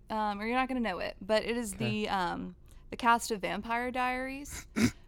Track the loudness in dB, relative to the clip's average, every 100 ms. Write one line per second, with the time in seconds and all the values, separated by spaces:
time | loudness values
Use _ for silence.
0 | -6 0 0 0 0 2 2 0 0 0
1 | -4 -6 2 2 4 -2 -2 -2 0 0
2 | 0 0 0 -2 -6 -10 -18 -20 -12 0
3 | 4 4 4 -2 -2 -4 -2 -2 -2 0
4 | 0 -2 -4 -8 -10 -12 -6 2 2 2